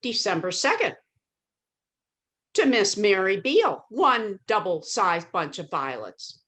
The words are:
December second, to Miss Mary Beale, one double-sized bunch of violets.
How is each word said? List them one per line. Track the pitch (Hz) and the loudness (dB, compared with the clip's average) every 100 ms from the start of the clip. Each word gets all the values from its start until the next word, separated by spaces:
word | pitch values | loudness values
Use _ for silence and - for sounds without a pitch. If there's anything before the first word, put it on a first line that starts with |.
December | 254 226 - 175 180 | -4 -2 0 -2 -2
second, | 180 - 440 - - _ _ _ _ _ _ _ _ _ _ _ _ _ _ _ | 0 0 2 0 -4 _ _ _ _ _ _ _ _ _ _ _ _ _ _ _
to | - | 0
Miss | 311 240 202 | 2 4 2
Mary | - 208 190 190 196 | 2 2 2 2 0
Beale, | 262 320 440 - - | 2 2 2 -2 -8
one | 220 330 240 220 190 - | 0 2 2 -2 -8 -2
double-sized | 214 185 165 - - 190 170 165 | 0 0 -4 -4 0 0 0 -2
bunch | 185 151 143 | -4 -4 -6
of | 151 | -6
violets. | 160 135 127 107 - - - | -4 -4 -6 -12 -16 -20 -20